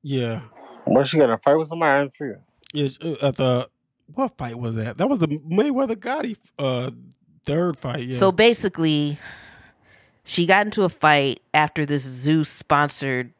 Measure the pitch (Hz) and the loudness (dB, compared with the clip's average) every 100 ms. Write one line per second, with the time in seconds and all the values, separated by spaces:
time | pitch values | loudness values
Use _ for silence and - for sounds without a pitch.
0 | 147 135 117 110 - - - - - 113 | -4 -4 -2 -6 -10 -20 -20 -10 0 2
1 | 135 160 131 113 - 151 156 165 160 139 | 2 4 4 4 2 2 0 -2 2 2
2 | 143 _ 143 104 _ _ - 147 143 - | 0 _ -10 -10 _ _ -10 -4 -4 -4
3 | 165 143 143 120 131 123 123 _ _ _ | -8 -2 -2 0 2 0 -2 _ _ _
4 | _ 151 262 _ 123 117 120 113 110 107 | _ -6 -6 _ -10 -8 -6 -6 -6 -2
5 | 220 269 160 151 156 180 285 262 269 220 | -2 0 0 -2 -2 0 0 0 -2 -4
6 | 202 285 269 214 _ - 139 127 127 120 | -4 -6 -6 -10 _ -4 -2 -2 -4 -10
7 | 123 _ _ _ - 151 175 160 139 123 | -20 _ _ _ -4 -2 -2 -4 -6 -6
8 | 123 127 190 180 226 233 190 175 160 151 | -6 0 2 4 4 4 -2 0 0 2
9 | 147 147 - - - - - _ _ _ | 0 -4 -12 -20 -20 -20 -20 _ _ _
10 | _ _ - - 175 190 208 214 185 - | _ _ -8 -2 4 4 2 0 0 2
11 | 156 147 139 - _ 151 151 - 147 147 | 4 4 2 -4 _ 0 0 0 -2 -2
12 | 131 127 135 160 151 - - 143 147 - | -4 -4 0 2 0 -4 0 0 2 -2
13 | 139 127 120 _ | -4 -4 -6 _